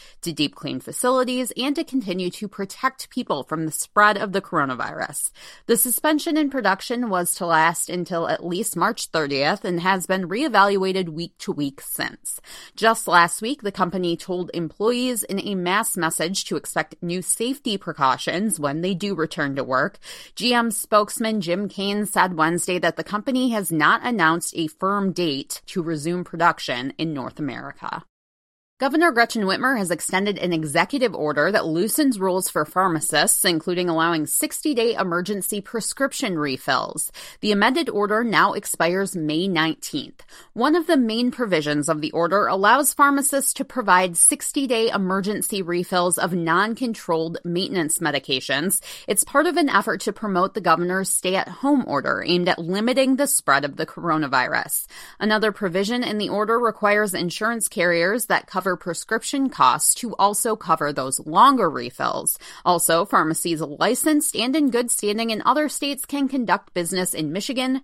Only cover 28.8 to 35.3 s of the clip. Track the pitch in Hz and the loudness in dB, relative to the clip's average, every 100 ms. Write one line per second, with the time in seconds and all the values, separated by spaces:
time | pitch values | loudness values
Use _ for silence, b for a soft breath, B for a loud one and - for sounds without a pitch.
28.8 | 262 311 339 233 233 226 190 - 254 247 | 0 4 4 4 2 2 0 0 0 0
29.8 | 175 170 - 185 202 190 180 165 156 165 | 0 -2 0 0 0 0 0 0 0 2
30.8 | - 277 240 160 151 143 165 208 160 165 | 2 2 0 0 0 2 4 2 2 0
31.8 | 214 311 277 208 190 185 - 170 151 180 | 0 2 2 2 0 0 0 -2 -2 2
32.8 | 190 156 - 151 180 - 190 160 180 175 | 2 2 0 2 2 2 2 0 0 -2
33.8 | 180 160 165 160 147 - 302 - 311 233 | 0 2 2 0 -2 -2 -2 -2 -2 0
34.8 | 226 - 190 170 180 | 0 0 0 -2 -2